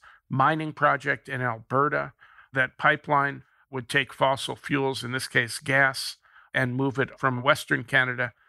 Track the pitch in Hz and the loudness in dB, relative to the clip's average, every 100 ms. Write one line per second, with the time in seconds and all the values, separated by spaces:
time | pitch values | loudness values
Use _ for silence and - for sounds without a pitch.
0 | - - _ 131 139 156 156 - 147 139 | -20 -20 _ 2 2 2 -4 0 2 2
1 | 139 135 - 131 127 113 - 131 147 143 | -2 -4 -6 -4 -4 -6 -2 2 2 0
2 | 143 - - - - 131 127 - 151 151 | -6 -12 -20 -20 -6 -2 -2 2 2 2
3 | - 143 139 135 - _ _ 131 120 139 | 2 0 0 -4 -16 _ _ -12 -2 -2
4 | 127 - 135 135 - 123 - 143 135 127 | -2 2 2 2 -4 -8 -2 0 0 -2
5 | 120 127 - 131 117 - - 135 135 131 | -4 -6 -2 -2 -2 -6 0 2 2 0
6 | - - _ - _ 135 127 123 139 127 | -8 -10 _ -20 _ -2 0 0 -2 0
7 | 127 - 135 123 131 147 - 139 123 135 | -4 0 -2 0 2 2 0 -4 0 0
8 | 127 123 123 - | 0 -2 -6 -8